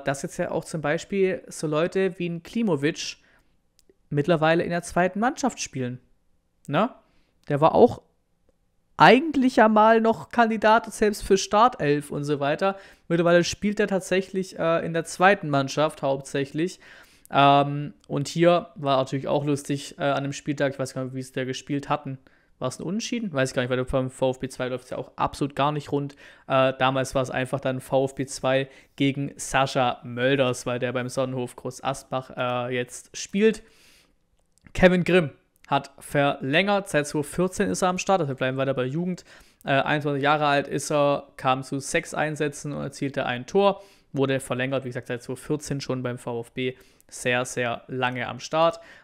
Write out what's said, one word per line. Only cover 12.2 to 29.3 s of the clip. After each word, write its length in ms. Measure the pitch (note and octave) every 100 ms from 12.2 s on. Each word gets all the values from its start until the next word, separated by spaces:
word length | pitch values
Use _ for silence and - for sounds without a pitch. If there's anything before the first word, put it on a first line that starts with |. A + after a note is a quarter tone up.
so 140 | C#3+ C#3+
weiter. 380 | C#3+ D#3 G3 G3 - - -
Mittlerweile 360 | E3+ E3+ F3
spielt 360 | E3+ - G3+ G#3
er 60 | G#3
tatsächlich, 720 | F#3+ - F#3 F#3+ F#3+ F#3 -
äh, 260 | E3 E3
in 80 | E3
der 120 | E3
zweiten 440 | D#3+ - F#3 G3+ D3+
Mannschaft 540 | C#3+ C3+ - D#3 -
hauptsächlich. 800 | C#3+ C3+ - C#3+ C#3 D3 F3+ - - - - _ -
Ähm, 640 | - C#3 C#3+ C#3+ C#3+ D3 - -
und 180 | D3 C#3
hier 420 | E3 E3+ F3 -
war 240 | - C#3 C3+
natürlich 300 | C3 C#3 C3+
auch 160 | C#3+
lustig, 520 | D3 C#3+ - C#3+ - -
äh, 40 |
an 220 | C#3+ C3+
dem 80 | C#3
Spieltag, 400 | C#3 - C#3+ C#3+
ich 60 | C#3
weiß 160 | C3
gar 100 | C3
nicht, 100 | C3
wie 60 | C3
es 120 | C3
der 140 | - B2+
gespielt 420 | C3 - C#3+ C#3
hatten. 300 | D3+ C#3 C3+ _ _ _ -
War 100 | B2+
es 120 | -
ein 20 |
Unentschieden? 500 | D#3 G#3 - A#3+ G#3+
Weiß 180 | C#3+ C3
ich 40 |
gar 80 | -
nicht, 80 | B2
weil 120 | B2+
beim 260 | B2+ C#3 C3
V 200 | - C3
F 100 | C3
B 80 | B2+
zwei 200 | - B2+
läuft's 220 | B2+ -
ja 80 | -
auch 140 | C3 -
absolut 400 | C#3+ - C#3+ -
gar 140 | C#3+
nicht 220 | D3+ -
rund. 220 | C#3+ C#3+ - - - -
Äh, 240 | C3+ C3 C3
damals 360 | C3 C3+ B2+
war 80 | C3+
es 80 | B2+
einfach 300 | B2+ B2+ C3+
dann 200 | C3+ C3
V 240 | - C3+
F 120 | C3+ -
B 100 | C3
zwei 420 | - C3 C3+ C3+ - _ -
gegen 360 | C#3 C3+ C#3